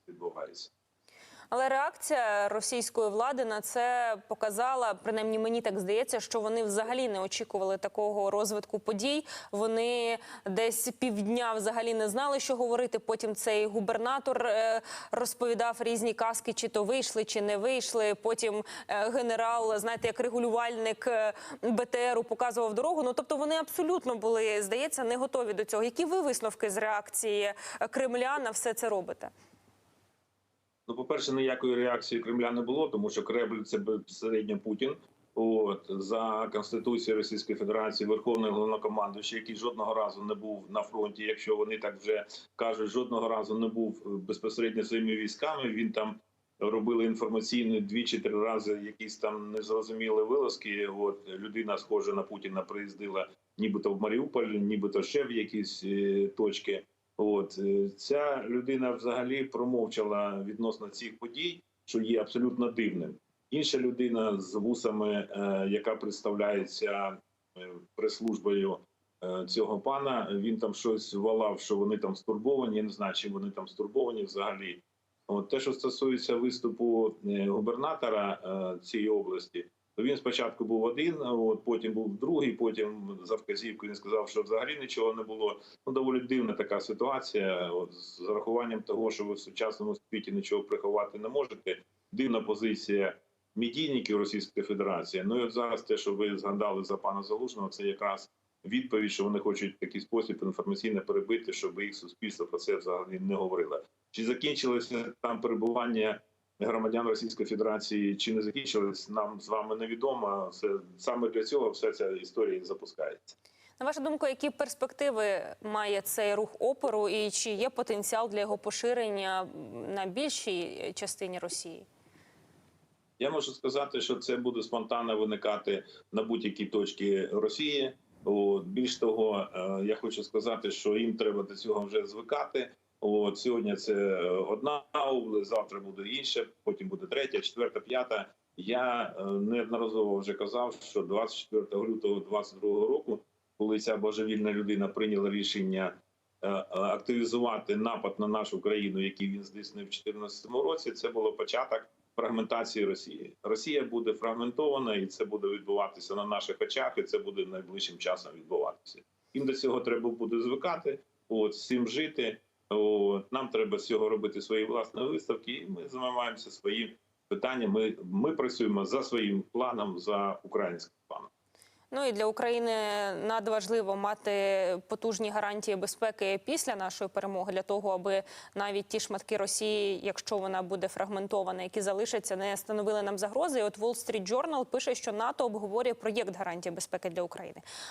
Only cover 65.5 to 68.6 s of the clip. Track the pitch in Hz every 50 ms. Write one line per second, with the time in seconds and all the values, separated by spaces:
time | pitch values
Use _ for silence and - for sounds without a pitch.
65.5 | 98 98 98 98 101 104 - 113 110 - - 104 101 - - 104 104 104 104 104
66.5 | 104 98 92 - - - 107 101 101 101 98 98 95 98 - _ _ _ _ _
67.5 | - 90 92 90 90 87 87 - _ - 110 107 - - 113 113 101 98 92 101
68.5 | 101 98